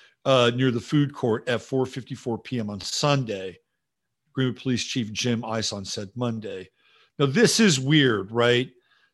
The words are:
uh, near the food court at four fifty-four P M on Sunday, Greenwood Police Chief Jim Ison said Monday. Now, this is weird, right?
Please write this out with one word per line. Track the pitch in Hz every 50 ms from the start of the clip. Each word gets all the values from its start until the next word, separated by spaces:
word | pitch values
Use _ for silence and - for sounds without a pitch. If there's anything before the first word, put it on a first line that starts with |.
| - _ _ _ _
uh, | 135 135 127 120 120 117
near | 123 131 131 113
the | 117
food | 113 - 156 147 143 139 143
court | - - 120 107 117 - -
at | 120 107 -
four | - 135 131 127
fifty-four | 127 - 139 113 - 135 113 - 127 113 107
P | - - 131 120
M | 110 104
on | 104 98
Sunday, | - - - - - 147 143 139 123 110 104 95 95 95 85 - _ _ _ _ _ _ _ _ _ _ _ _ _ _ _
Greenwood | 135 131 127 117 -
Police | - 131 123 110 -
Chief | - - 135 113 104 107
Jim | - 127 123 117 113 123
Ison | 113 110 113 107 - 107 101 95
said | 92 - 113 104 92 -
Monday. | 120 123 120 113 110 107 101 95 92 95 - _ _ _ _ _ _ _ _ _ -
Now, | 147
this | 135 135 202 240 - - -
is | 226 202 156 131
weird, | 131 135 156 156 139 127 113 101 95 98 113
right? | 117 117 120 120 120 131 131 - _ _ _ _ _ _ _